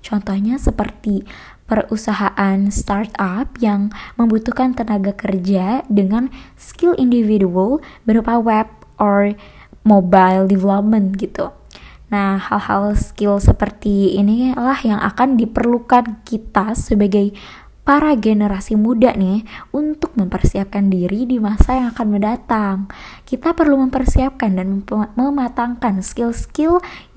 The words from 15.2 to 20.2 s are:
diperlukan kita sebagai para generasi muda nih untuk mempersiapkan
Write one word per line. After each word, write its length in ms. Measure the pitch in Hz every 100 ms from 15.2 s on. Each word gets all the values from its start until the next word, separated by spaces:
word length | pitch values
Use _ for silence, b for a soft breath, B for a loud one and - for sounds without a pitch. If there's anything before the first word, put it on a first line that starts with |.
| 262 247
diperlukan 880 | 226 - 233 240 240 247 233 214 -
kita 480 | 220 - 202 208
sebagai 560 | 233 - 208 202 202 202 202 B B B _
para 340 | - 294 302
generasi 640 | 269 214 214 208 196 - 214
muda 360 | 214 240 240 -
nih 240 | 190 202 226 B B
untuk 400 | 277 302 302 320
mempersiapkan 760 | -